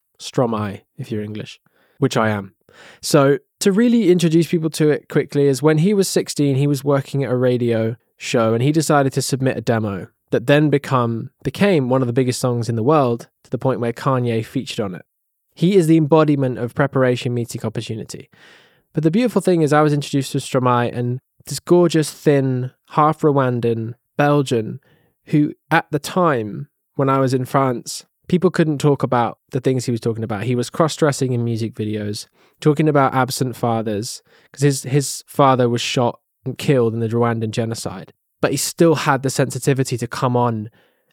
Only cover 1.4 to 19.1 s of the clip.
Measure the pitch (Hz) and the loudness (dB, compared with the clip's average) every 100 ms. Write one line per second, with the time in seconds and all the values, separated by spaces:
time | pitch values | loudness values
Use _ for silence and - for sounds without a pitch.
1.4 | - - _ _ _ - 139 123 110 104 | -14 -18 _ _ _ -2 0 2 0 -2
2.4 | 98 _ _ - - - - 151 139 143 | -6 _ _ -20 -20 -14 0 4 4 2
3.4 | _ - 202 190 240 233 180 180 165 165 | _ -2 0 4 4 4 4 4 4 2
4.4 | 160 175 156 - 151 139 - 151 - 147 | 2 0 -2 0 0 0 -2 -2 -2 2
5.4 | 143 131 147 156 180 202 185 185 - - | 2 2 2 2 2 2 0 0 -2 -2
6.4 | 143 131 143 147 143 139 - 139 131 123 | 0 2 0 0 0 0 0 -4 -2 0
7.4 | 127 123 120 113 113 117 _ _ - 123 | 2 2 0 0 -2 -6 _ _ -4 0
8.4 | 113 117 131 156 151 147 135 139 - 131 | 2 2 2 0 2 2 2 -2 -4 -2
9.4 | 131 123 120 113 107 95 - _ _ 123 | -2 -2 -2 -2 -2 -6 -10 _ _ -2
10.4 | 120 147 151 143 - 135 117 117 123 _ | 2 2 4 0 0 0 0 -4 -10 _
11.4 | 147 - 202 170 127 131 123 120 123 117 | -8 0 2 2 2 0 0 0 -2 -2
12.4 | 127 120 113 113 113 160 127 120 - _ | -2 -2 -4 -2 2 2 2 -2 -8 _
13.4 | _ 120 131 113 117 - 143 131 120 113 | _ -6 -4 -2 -4 -4 -2 -2 0 -2
14.4 | 104 135 110 - 104 87 - _ _ _ | -4 -8 -8 -6 -6 -8 -18 _ _ _
15.4 | _ - 170 202 156 160 147 160 151 143 | _ -2 2 4 4 4 4 4 4 2
16.4 | 131 110 117 - 139 139 127 123 127 120 | -2 -4 -6 -2 -2 2 0 0 -4 -6
17.4 | 117 117 113 117 110 110 - - - _ | -6 -8 -8 -8 -8 -10 -12 -16 -20 _
18.4 | - - _ _ _ - 156 | -20 -20 _ _ _ -2 0